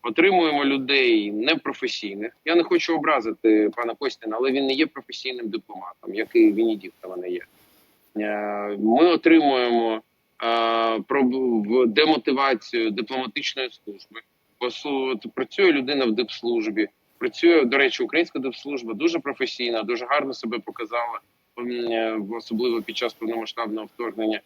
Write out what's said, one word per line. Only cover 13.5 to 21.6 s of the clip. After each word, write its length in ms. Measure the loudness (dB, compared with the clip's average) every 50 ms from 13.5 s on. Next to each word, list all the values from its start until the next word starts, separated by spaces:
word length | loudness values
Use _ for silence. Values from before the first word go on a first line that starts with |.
| -4 -4 -6 -8 -8 -14 _
служби. 360 | -16 -16 -16 -18 _ -20 -20 _ _ _ _ _ _ _ _
Посу-, 500 | -6 -6 -6 -6 -6 -4 -2 -2 -2 -2 -4
от 140 | -6 -8 -10 -6
працює 380 | -6 -6 -6 0 2 4 4 4
людина 320 | 4 0 -2 -2 0 0
в 80 | 0 2
дипслужбі, 760 | 0 -2 -4 -6 -6 -4 0 0 0 0 -2 0 0 -2 -2 _ _ _ _ _ _
працює, 460 | -6 -6 -4 4 4 6 6 6 4
до 140 | 4 2 2
речі, 240 | 2 2 0 -2 -4
українська 360 | -2 0 0 0 0 _ -6
дипслужба, 560 | -6 -6 -8 -8 -10 -8 -8 -8 -6 -8 -8
дуже 240 | -2 -2 0 -2 0
професійна, 640 | -4 -6 -4 -4 -4 -6 -4 -4 -4 -2 -2 -2 -2
дуже 240 | -2 -4 -4 -2
гарно 280 | 0 0 0 0 -2 -6
себе 240 | -6 -6 -6 -6 -6
показала, 640 | -8 -10 -10 -10 -10 -4 -4 -4 -4 -4 -8 -10 _ _ _ _ _ _ _
м, 120 | -10